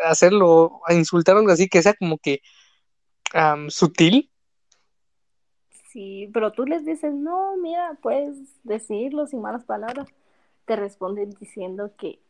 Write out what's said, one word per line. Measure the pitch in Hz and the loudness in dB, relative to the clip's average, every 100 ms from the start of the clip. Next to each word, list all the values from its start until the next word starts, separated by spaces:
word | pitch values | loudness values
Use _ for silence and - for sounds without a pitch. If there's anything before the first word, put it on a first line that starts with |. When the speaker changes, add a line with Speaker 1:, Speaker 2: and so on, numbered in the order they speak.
| 165 | -2
Speaker 1:
hacerlo, | 160 180 208 175 165 165 - 165 | 4 4 6 6 6 4 0 0
a | |
insultar | 170 160 175 165 202 | 0 2 2 4 4
o | |
algo | 214 | 4
así, | 165 190 | 4 4
que | 180 | 4
sea | 185 | 4
como | 208 175 156 | 2 -4 -4
que, | 147 139 _ _ _ _ _ _ _ _ - | -4 -6 _ _ _ _ _ _ _ _ -6
am, | 165 156 147 147 | 0 0 0 -6
sutil. | - 165 - 165 254 - _ _ _ _ _ _ _ _ _ _ _ _ _ _ _ _ | -2 -2 2 4 4 0 _ _ _ _ _ _ _ _ _ _ _ _ _ _ _ _
Speaker 2:
Sí, | 233 196 196 202 | -18 -16 -14 -8
pero | 220 214 | -4 -4
tú | 214 262 | -4 -4
les | 330 302 | -4 -4
dices, | 311 302 | -6 -4
"No, | 285 302 359 392 381 | -4 -4 -4 -4 -4
mira, | 339 339 349 294 | -6 -6 -6 -6
puedes | 226 262 285 277 269 _ | -4 -4 -4 -10 -20 _
decirlo | 226 214 - 208 262 294 285 | -8 -8 -6 -6 -6 -6 -6
sin | 254 | -8
malas | 214 240 240 | -10 -12 -10
palabras". | 214 220 262 277 _ _ _ _ _ - | -10 -8 -12 -14 _ _ _ _ _ -6
Te | 208 | -6
responden | 202 - 185 208 202 196 | -6 -8 -10 -8 -10 -12
diciendo | 202 208 185 190 208 _ | -20 -14 -12 -12 -14 _
que | 185 - | -14 -14